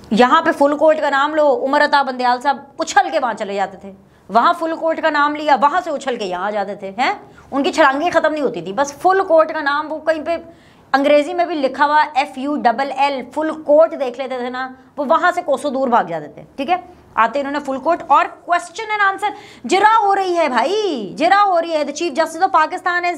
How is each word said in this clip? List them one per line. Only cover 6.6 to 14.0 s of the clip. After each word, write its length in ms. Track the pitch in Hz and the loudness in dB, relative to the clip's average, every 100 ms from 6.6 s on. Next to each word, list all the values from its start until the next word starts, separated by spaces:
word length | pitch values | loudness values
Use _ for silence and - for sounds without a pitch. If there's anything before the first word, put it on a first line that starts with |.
| 196 196 | -6 -8
थे, 260 | 190 196 | -12 -4
हैं, 200 | 277 403 - - - | -2 -4 -10 -20 -8
उनकी 200 | 262 285 | -2 -2
छलांगें 400 | 311 294 269 339 | 4 4 4 0
ख़त्म 220 | 330 311 | 0 0
नहीं 100 | 302 | -2
होती 180 | 262 180 | -4 -4
थी। 120 | 165 | -8
बस 200 | 196 277 | -4 -4
फुल 280 | - 359 381 | 0 0 2
कोर्ट 300 | 381 330 320 | 4 2 2
का 100 | 311 | 0
नाम, 260 | 285 285 302 | -2 -2 -4
वो 100 | 311 | -6
कहीं 260 | 311 320 | -4 -4
पे 440 | 311 339 - - _ _ _ | -2 -6 -8 -20 _ _ _
अंग्रेजी 400 | 262 285 294 294 | 0 4 4 2
में 140 | 349 349 | -2 -2
भी 80 | 330 | 0
लिखा 300 | 262 262 285 | -2 0 2
हुआ 180 | 302 294 285 | 2 2 0
एफ़ 220 | 285 277 | -4 -4
यू 160 | 277 294 | -6 0
डबल 360 | 220 226 277 | 0 0 -4
एल, 340 | - 285 269 254 294 | -2 -2 -2 -8 -6
फुल 160 | 311 | -4
कोर्ट 440 | 311 311 294 330 | -6 2 6 6
देख 240 | 311 | 2